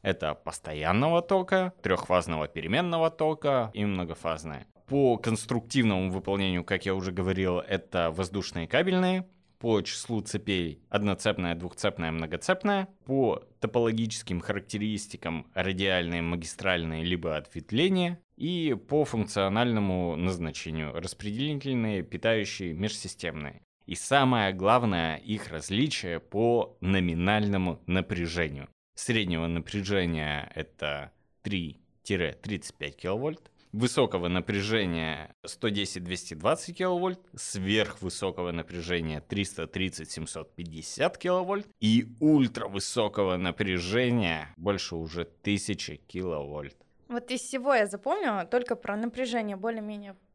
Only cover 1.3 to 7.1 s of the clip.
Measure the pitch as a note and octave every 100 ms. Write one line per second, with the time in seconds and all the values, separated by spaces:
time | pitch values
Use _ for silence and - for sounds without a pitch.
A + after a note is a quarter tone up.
1.3 | F#3+ F#3 F#3+ F#3 - - F3 - F#2 E2+
2.3 | D#2+ D2+ E2 E2 B2+ F3 E3 D#3+ - D#3
3.3 | D#3 D3 C3+ A2 G#2 G#2 F#2+ F2 D#2 E2
4.3 | D#2+ D#2 C#2+ - _ - C#3 C3+ A2+ -
5.3 | A2 - A#2+ - C#3 A2+ F#2+ F#2 F#2 F#2
6.3 | G2 F#2+ F2+ E2+ F#2+ G2 F#2+ F#2